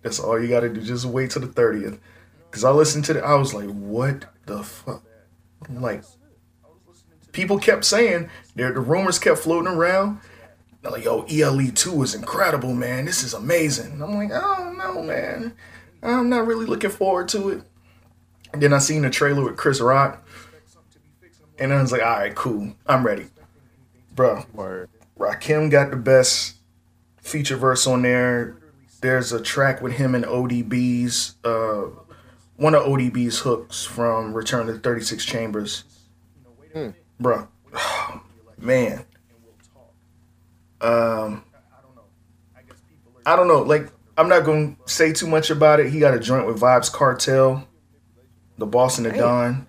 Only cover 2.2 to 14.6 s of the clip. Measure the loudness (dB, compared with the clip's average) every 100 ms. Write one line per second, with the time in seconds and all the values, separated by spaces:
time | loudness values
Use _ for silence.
2.2 | _ _ _ 0 4 4 4 0 -2 -2
3.2 | 2 2 2 -4 -10 -12 -8 -4 -2 -4
4.2 | -10 _ -12 -12 -12 -16 -14 -14 _ _
5.2 | _ _ _ _ -16 -8 -6 -6 -12 _
6.2 | _ _ _ _ _ _ _ _ _ _
7.2 | _ -8 -2 2 4 4 2 2 2 0
8.2 | -6 -14 _ -6 -4 -4 0 0 0 0
9.2 | 2 2 2 0 0 0 0 2 0 -4
10.2 | -14 -20 -20 _ _ _ -10 -6 -2 -2
11.2 | -2 0 2 2 0 0 -2 -2 -2 -4
12.2 | -8 -2 0 0 -2 -4 -4 -4 -4 -4
13.2 | -6 -8 0 2 2 -2 -8 -10 -6 -4
14.2 | -4 -4 -2 -4